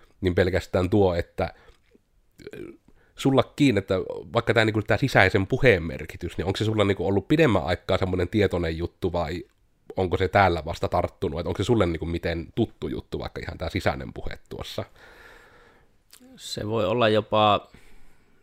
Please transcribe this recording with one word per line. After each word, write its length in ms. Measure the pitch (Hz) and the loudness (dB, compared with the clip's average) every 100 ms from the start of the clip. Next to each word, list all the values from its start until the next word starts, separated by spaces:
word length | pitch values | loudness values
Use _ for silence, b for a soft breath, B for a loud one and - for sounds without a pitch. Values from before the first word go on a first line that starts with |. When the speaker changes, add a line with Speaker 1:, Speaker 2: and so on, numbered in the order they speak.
| B _ | B _
Speaker 1:
Niin 140 | 92 90 | 0 2
pelkästään 540 | 92 90 - 98 92 | 2 0 -2 -2 2
tuo, 260 | 107 95 87 | 4 4 2
että 380 | - - 87 b b b b _ _ _ _ - - - - - _ _ _ - | -4 -6 -6 b b b b _ _ _ _ -20 -20 -16 -16 -18 _ _ _ -4
sullakin, 600 | 139 131 - - 143 101 | 2 2 0 2 2 2
että 180 | - 92 - - - | 0 -2 -4 -10 -6
vaikka 200 | 117 - | -2 2
tää, 120 | 113 110 | 2 2
niinku, 160 | 107 | 0
tää 160 | - 107 | 0 0
sisäisen 500 | 135 131 95 101 95 | 2 6 6 4 0
puheen 360 | 131 131 92 | 4 4 4
merkitys, 540 | 80 65 - - 85 - | 0 -8 -12 -12 -10 -4
niin 80 | 87 | -4
onko 120 | 95 | -2
se 80 | 110 | 0
sulla, 180 | 110 | 2
niinku, 240 | 98 95 87 | 2 2 0
ollut 200 | 98 - | -2 2
pidemmän 360 | 156 151 98 | 2 4 2
aikaa 340 | 71 90 - 95 | 0 -4 -2 -2
semmonen 300 | 92 90 90 | 0 -2 0
tietoinen 500 | 110 95 90 82 82 | 2 2 0 -4 -4
juttu, 360 | 87 - 92 | -8 -6 -4
vai 300 | 87 78 87 - _ _ _ - - | -2 -4 -6 -10 _ _ _ -10 -4
onko 200 | 95 92 | -2 0
se 100 | 92 | 2
täällä 380 | 101 92 85 78 | 4 4 2 -4
vasta 220 | - 98 | -6 -2
tarttunut, 520 | 90 85 - 90 73 | -2 -2 -4 -6 -4
että 100 | 87 | -6
onko 80 | 87 | -4
se 60 | |
sulle, 220 | 98 117 87 | 0 2 2
niinku, 200 | 82 82 | 0 -4
miten 420 | 82 87 82 78 - | -4 -4 -6 -6 -2
tuttu 320 | 113 - 73 | -2 -4 -8
juttu, 320 | 58 - - | -8 -8 -10
vaikka 220 | 67 69 | -10 -10
ihan 160 | - 82 | -12 -8
tää 120 | 82 | -6
sisäinen 440 | 85 92 67 62 | -4 -2 -4 -8
puhe 260 | - - - - | -10 -10 -10 -14
tuossa? 360 | - - - - B B B B B B B B B B _ _ - 254 262 | -14 -10 -10 -12 B B B B B B B B B B _ _ -20 -20 -20
Speaker 2:
Se 320 | - - 107 | -14 -10 -6
voi 180 | 113 92 | -2 -2
olla 240 | 120 110 | 2 2
jopa 580 | 107 104 107 107 98 - b b b b b b b | 2 2 2 4 4 -2 b b b b b b b